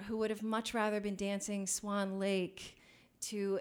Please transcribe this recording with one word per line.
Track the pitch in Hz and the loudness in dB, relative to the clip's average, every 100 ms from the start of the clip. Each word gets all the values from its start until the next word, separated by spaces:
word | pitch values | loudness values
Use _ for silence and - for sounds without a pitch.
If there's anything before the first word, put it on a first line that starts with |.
| 202 | -4
who | 220 | 0
would | 214 | 2
have | 214 | 0
much | 220 220 220 | 0 0 0
rather | 233 214 208 | 2 2 2
been | 208 196 | 0 -2
dancing | 202 202 196 202 190 | 0 -2 -2 -2 -2
Swan | - 208 202 196 190 | -2 0 0 0 0
Lake | 190 190 180 - - - - - - - | 2 2 0 -4 -14 -16 -20 -20 -20 -10
to | - 214 196 196 | -6 0 2 2